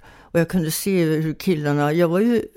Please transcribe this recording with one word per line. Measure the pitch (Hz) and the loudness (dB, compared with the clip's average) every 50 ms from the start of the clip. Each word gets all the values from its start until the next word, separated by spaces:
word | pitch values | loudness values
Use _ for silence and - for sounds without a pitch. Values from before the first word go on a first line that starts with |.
| - - - - - - | -20 -20 -20 -20 -12 -2
och | - 170 | 0 0
jag | 165 165 | 0 0
kunde | - 185 160 156 | 0 -2 -2 -2
se | - - - 202 190 180 165 | -4 -4 -2 0 0 2 2
hur | 156 156 156 156 156 147 | 2 0 0 -2 -4 -4
killarna, | - - 190 175 151 147 147 143 147 147 147 156 | -4 -2 -2 -2 0 0 -2 0 0 0 0 2
jag | 170 175 | 2 2
var | 160 170 190 | 2 2 0
ju, | 220 240 240 - - - - | 2 2 0 0 -2 -6 -14